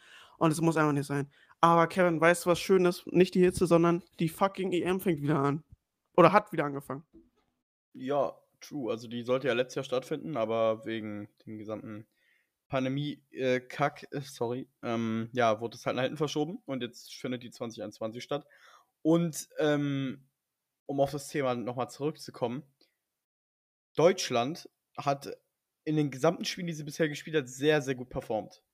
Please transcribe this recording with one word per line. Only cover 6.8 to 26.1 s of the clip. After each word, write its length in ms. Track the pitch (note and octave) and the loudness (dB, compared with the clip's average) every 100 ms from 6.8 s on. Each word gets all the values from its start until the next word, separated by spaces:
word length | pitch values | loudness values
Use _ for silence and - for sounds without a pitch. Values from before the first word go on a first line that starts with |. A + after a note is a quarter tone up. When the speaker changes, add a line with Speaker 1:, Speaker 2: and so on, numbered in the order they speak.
| - C3+ - - _ _ _ _ _ _ _ | -10 -12 -14 -20 _ _ _ _ _ _ _
Speaker 2:
Ja, 440 | B2+ C3 C#3+ B2+ - _ _ | -12 -4 -2 -2 -4 _ _
true. 320 | - D3 A2 | -14 -8 -6
Also 160 | A2+ A#2 | -6 -6
die 160 | A#2+ | -8
sollte 240 | A#2 C3 C3+ | -2 0 2
ja 60 | |
letztes 220 | A#2+ B2+ C#3+ | 0 -2 -6
Jahr 100 | C3+ | -4
stattfinden, 500 | B2+ - D3+ D#3+ C3+ | -4 -4 -8 -6 -4
aber 500 | A2 A2+ A2 A2 A2+ | 0 2 2 0 -4
wegen 440 | A2+ G#2+ G#2 G#2 _ - | -8 -6 -10 -12 _ -16
dem 120 | G#2+ | -14
gesamten 480 | G#2 G#2+ A2+ G#2+ - _ _ _ _ _ - | -10 -10 -10 -16 -18 _ _ _ _ _ -6
Pandemie, 560 | C3+ C3 C#3 D3 - _ | -4 -2 -2 -6 -10 _
äh, 300 | - C3 B2+ | -4 0 0
Kack, 480 | B2+ - C#3+ - - | -2 -2 -2 -2 -10
äh, 120 | D3 | -10
sorry, 460 | C#3 - A#2 B2+ - _ | -10 -6 -6 -6 -10 _
ähm, 480 | A#2+ A#2 A2+ A2+ A2+ | -6 -2 -2 -4 -4
ja, 280 | B2 A2+ G#2+ | 0 2 0
wurde 160 | A#2 - | -4 -8
es 80 | B2+ | -6
halt 100 | A#2 | -2
nach 60 | |
hinten 160 | C3 D#3 | -4 -2
verschoben 460 | D3 D3+ D3+ G#3 - | -4 -2 -4 -6 -8
und 160 | C3 | -8
jetzt 320 | A#2+ - - | -8 -12 -20
findet 300 | - B2+ B2 | -12 -8 -8
die 80 | A#2+ | -10
zwanzig 320 | - A#2+ G#2+ | -12 -12 -10
einundzwanzig 400 | G#2 - A2+ A#2+ | -12 -8 -10 -8
statt. 240 | - C#3+ - _ - - _ _ | -6 -8 -8 _ -20 -20 _ _
Und, 440 | D#3 E3+ E3+ D3 - - | 2 4 2 -4 -10 -2
ähm, 680 | D3+ D3 C#3+ C#3 C3+ - _ _ _ _ _ _ - | 0 2 0 -2 -4 -8 _ _ _ _ _ _ -6
um 120 | C#3 | 0
auf 120 | C#3 | 0
das 160 | D3 - | -2 -6
Thema 260 | D#3 C3 | -4 -2
nochmal 380 | A#2+ A2 B2 A#2+ | -2 -4 -6 -6
zurückzukommen, 720 | - D3 D#3+ - - A#2+ B2+ - _ _ _ _ _ _ _ _ _ _ _ _ - | -6 -6 -6 -12 -6 -6 -6 -12 _ _ _ _ _ _ _ _ _ _ _ _ 4
Deutschland 720 | E3+ G3+ - A#2+ B2+ F3 - _ _ - | 4 4 0 0 0 -4 -14 _ _ -8
hat 400 | C#3+ C#3 G2 - _ _ _ _ | -4 -4 -6 -14 _ _ _ _
in 120 | D#3 D3+ | -4 0
den 140 | |
gesamten 340 | D3 | 0